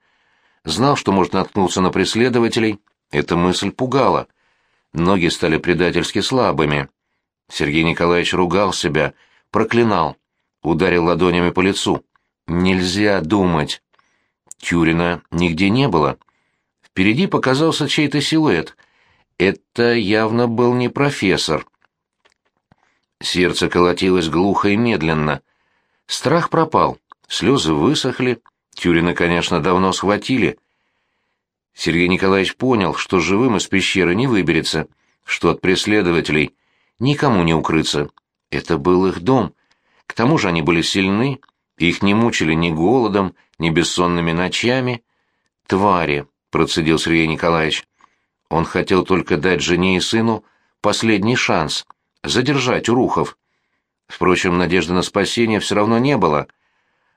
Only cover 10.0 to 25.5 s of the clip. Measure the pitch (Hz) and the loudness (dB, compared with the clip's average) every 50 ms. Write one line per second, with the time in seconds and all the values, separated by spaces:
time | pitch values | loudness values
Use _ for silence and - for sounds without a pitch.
10 | 80 73 - _ _ _ _ _ _ _ _ _ - 73 85 78 90 92 87 87 | -2 -4 -6 _ _ _ _ _ _ _ _ _ -4 -2 0 2 2 2 2 2
11 | 85 87 87 82 90 90 85 87 87 87 85 92 92 98 95 - - 107 82 - | 2 2 2 2 2 2 2 2 0 0 0 0 0 0 0 -2 -2 -2 -4 -4
12 | - _ _ _ _ _ _ _ _ - 80 87 90 95 95 92 90 90 87 101 | -6 _ _ _ _ _ _ _ _ -6 -2 0 0 2 0 0 0 -2 -2 0
13 | 104 104 98 92 80 78 107 101 92 90 85 78 76 71 - - _ _ _ _ | 0 0 0 0 -2 -2 0 0 2 2 0 0 -2 -4 -6 -12 _ _ _ _
14 | _ _ _ _ _ _ _ _ _ - - _ - - 90 85 82 80 82 82 | _ _ _ _ _ _ _ _ _ -20 -20 _ -8 -4 0 0 2 2 2 2
15 | 87 87 87 - - _ - 85 87 87 82 80 98 98 107 131 139 131 92 80 | 0 -2 -4 -6 -8 _ -2 0 0 0 0 0 0 2 2 2 0 2 2 0
16 | 73 69 65 - _ _ _ _ _ _ _ _ _ _ _ _ _ _ - 95 | 0 0 -2 -6 _ _ _ _ _ _ _ _ _ _ _ _ _ _ -2 0
17 | 95 104 113 143 196 185 - 131 - 131 131 135 160 160 147 - 147 135 - - | 2 2 2 2 0 0 0 0 0 0 0 2 0 0 0 -2 -4 -2 -2 -2
18 | 151 139 - 151 139 - 160 160 156 139 95 80 78 - - _ _ _ _ _ | -2 0 -2 -2 -2 0 0 2 2 2 2 0 -2 -6 -12 _ _ _ _ _
19 | _ _ _ _ _ _ _ - 90 98 95 - _ _ - - 120 120 117 117 | _ _ _ _ _ _ _ 0 0 0 0 -2 _ _ -2 0 2 2 2 2
20 | 104 90 107 110 110 110 110 120 123 120 113 110 123 120 123 123 123 120 120 135 | 0 0 2 2 2 2 0 0 0 0 0 0 2 2 2 0 -2 -2 -2 -2
21 | 143 143 139 - 104 95 80 71 - - 78 73 - _ _ _ _ _ _ _ | -2 -2 -2 0 0 0 2 0 0 -2 -4 -4 -6 _ _ _ _ _ _ _
22 | _ _ _ _ _ _ _ _ _ _ _ _ _ _ _ _ _ _ _ _ | _ _ _ _ _ _ _ _ _ _ _ _ _ _ _ _ _ _ _ _
23 | _ _ _ - - - - 87 90 82 82 - 90 80 - 87 87 87 87 - | _ _ _ -12 -8 -4 0 2 2 2 2 0 -2 0 2 4 4 2 2 2
24 | 92 95 92 92 80 80 73 82 92 101 92 - - 101 101 107 120 120 110 85 | 2 2 2 2 0 0 0 0 0 2 0 0 0 0 0 0 0 0 0 0
25 | 78 80 80 78 76 76 73 69 - _ | 0 0 0 0 0 -2 -2 -4 -8 _